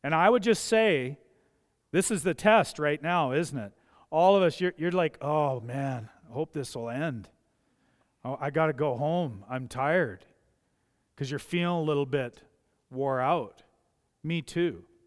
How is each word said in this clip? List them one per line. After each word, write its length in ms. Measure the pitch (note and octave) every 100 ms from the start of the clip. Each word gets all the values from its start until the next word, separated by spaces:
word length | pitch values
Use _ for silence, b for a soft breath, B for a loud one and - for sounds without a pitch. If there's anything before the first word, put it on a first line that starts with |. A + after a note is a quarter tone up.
And 100 | C#3+
I 160 | D#3+ F#3
would 140 | B3
just 220 | G#3 G#3+ -
say, 520 | A3 A3 D3+ B2+ D3 _ _ _ _ _ _ _
this 200 | E3+ F#3+
is 120 | G#3
the 100 | E3
test 460 | D#3 G#3 A3 - -
right 220 | D3 D3
now, 300 | D#3+ F3 C#3
isn't 260 | C#3 E3+ C3+
it? 160 | G2+ _ b b b
All 260 | D#3 F3+ G3
of 80 |
us, 160 | F3 -
you're, 140 | F3+ -
you're 140 | E3+
like, 260 | F3+ D#3+ -
"Oh, 380 | C#3+ D3+ D3 C3
man, 480 | A2+ C3 C#3 B2 A2 _ -
I 40 |
hope 200 | A#2 D#3
this 220 | D3+ B2+ B2
will 140 | A#2
end. 400 | B2 D#3+ A#2+ G2 _ _ _ _ _ _ _ _ _
Oh, 140 | B2+ C#3
I 100 | C#3+
gotta 240 | D3 D#3+
go 220 | C3 D3+ B2
home. 480 | D3 F3 D#3+ G2+ G#2
I'm 180 | B2+ B2+
tired." 580 | B2+ C#3 F3 C3+ F2+ - _ _ _ _ _ _ _ _ -
'Cause 140 | C3+
you're 100 | C#3
feeling 380 | - F3 F3 F3
a 60 |
little 220 | D#3 C#3+ C3+
bit 360 | C#3 B2 - _ _ _ _ _
wore 320 | C3 C#3 C3
out. 420 | C3 E3+ G#2+ - _ _ _ _ _ _
Me 180 | D#3 E3
too. 440 | - E3+ E3+ F#2 - _